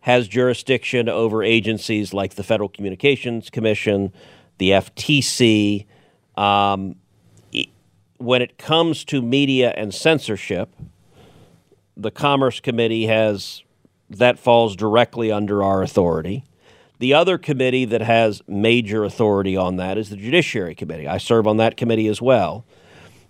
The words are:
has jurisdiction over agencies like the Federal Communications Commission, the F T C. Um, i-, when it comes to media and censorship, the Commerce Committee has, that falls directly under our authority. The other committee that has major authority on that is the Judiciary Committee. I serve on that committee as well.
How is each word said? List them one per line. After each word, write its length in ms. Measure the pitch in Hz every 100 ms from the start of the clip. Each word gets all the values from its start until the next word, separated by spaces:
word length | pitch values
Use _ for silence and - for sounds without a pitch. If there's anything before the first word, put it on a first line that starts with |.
has 260 | - 123 107
jurisdiction 800 | 117 127 117 - 127 - 127 113
over 340 | 104 117 110
agencies 720 | 101 113 104 107 - 107 98
like 220 | 98 95 -
the 80 |
Federal 240 | 92 110 101
Communications 840 | - 101 92 143 135 123 117 -
Commission, 600 | 123 110 107 110 98 98 - - - _ -
the 140 | 92
F 220 | 98 -
T 260 | - - 147
C. 640 | - - 117 107 101 101 - _ _ _ _ -
Um, 580 | 101 101 202 - - - _ _ _ _ _
i-, 140 | - - _ _ _ _ -
when 220 | 120 123
it 160 | 123 -
comes 480 | - 160 170 147 -
to 140 | 139
media 540 | 117 135 139 131 120 -
and 160 | 104
censorship, 800 | - 160 156 - 101 - 90 101 - - _ _ _ - _ _ _ _ _ _ -
the 160 | 107
Commerce 480 | - 147 139 131 -
Committee 460 | - 117 113 113 110
has, 580 | 110 110 98 - - _ _ _ _ -
that 300 | 101 123 -
falls 380 | 123 117 113 92
directly 560 | 107 113 120 117 110
under 320 | 104 101 101
our 180 | 98 95
authority. 640 | 92 - 87 82 82 123 - _ _ _ _ -
The 140 | 127
other 220 | 143 175 175
committee 480 | - 135 127 127 120
that 160 | 113
has 400 | 110 113 110 101 -
major 560 | 98 110 120 107 110
authority 540 | 101 - 110 98 98 95
on 180 | 95 92
that 200 | 92 101
is 100 | 101
the 60 | 101
Judiciary 600 | 110 170 - 117 87 76
Committee. 320 | 78 80 71
I 100 | 98
serve 300 | - 117 107
on 80 | 110
that 200 | 113 -
committee 300 | 117 113 110
as 160 | 104
well. 420 | 123 120 85 104 - _ _ - - _ _